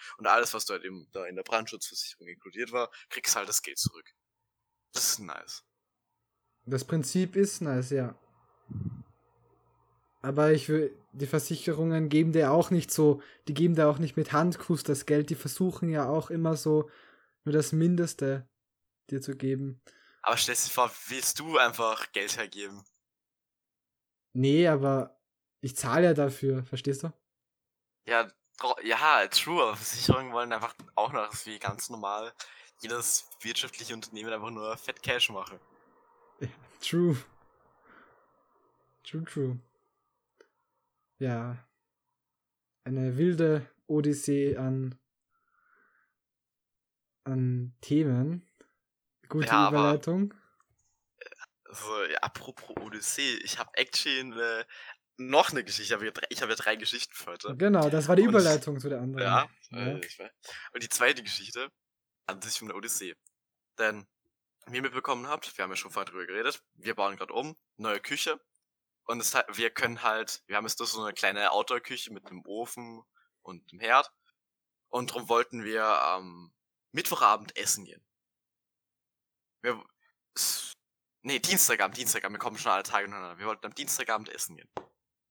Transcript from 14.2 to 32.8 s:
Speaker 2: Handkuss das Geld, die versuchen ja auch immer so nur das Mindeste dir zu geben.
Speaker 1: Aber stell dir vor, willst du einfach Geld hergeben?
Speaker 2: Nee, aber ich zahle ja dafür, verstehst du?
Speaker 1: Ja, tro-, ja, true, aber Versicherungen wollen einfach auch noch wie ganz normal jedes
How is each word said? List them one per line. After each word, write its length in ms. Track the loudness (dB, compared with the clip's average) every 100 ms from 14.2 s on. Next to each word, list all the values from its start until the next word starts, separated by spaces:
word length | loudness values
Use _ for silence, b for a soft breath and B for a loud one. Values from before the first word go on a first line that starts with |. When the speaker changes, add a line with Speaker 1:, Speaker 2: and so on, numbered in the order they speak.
| 2
Speaker 2:
Handkuss 520 | 4 4 2 0 0
das 240 | 0 -2 2
Geld, 240 | 2 2
die 40 | -2
versuchen 540 | -4 0 0 0 -2
ja 180 | 0 0
auch 220 | 0 -2
immer 260 | 0 0 2
so 360 | 4 2 2 B B B B B
nur 100 | 2
das 180 | 2 4
Mindeste 760 | 4 4 4 0 -2 -2 -2 -6 _ _ _ _ _ -10
dir 100 | -8
zu 160 | -8 -4
geben. 460 | -2 -2 -4 -8 _ b b b
Speaker 1:
Aber 160 | 0 2
stell 160 | 2
dir 80 | 0
vor, 300 | 0 2 2 0 -10
willst 320 | -4 -2 -2
du 180 | 2 6
einfach 540 | 6 4 0 0 -4
Geld 260 | -4 -2 -4
hergeben? 460 | -6 -8 -12 -12 -20 _ _ _ _ _ _ _ _ _ _ _ _ _ _
Speaker 2:
Nee, 340 | 0 4 6 6
aber 520 | 4 4 2 -2 _ _ _ _ _
ich 160 | -8 -6
zahle 300 | 0 4 6
ja 80 |
dafür, 500 | 6 2 0 0 0 -2
verstehst 380 | -6 -4 -4
du? 80 | -6 -12 _ _ _ _ _ _ _ _ 0
Speaker 1:
Ja, 260 | 2 2 -4 _ -4
tro-, 220 | -2 -2
ja, 440 | 0 4 6 6 4
true, 340 | 2 2 2
aber 140 | 2 2
Versicherungen 560 | -6 0 4 4 2
wollen 200 | -4 -2
einfach 220 | -2 -4 -10 -8 -2
auch 160 | 0
noch 220 | -2 -6 -8 -10
wie 120 | -8
ganz 320 | -8 -6 -8
normal 440 | -8 -6 -6 -8 -12 B B B
jedes 480 | -14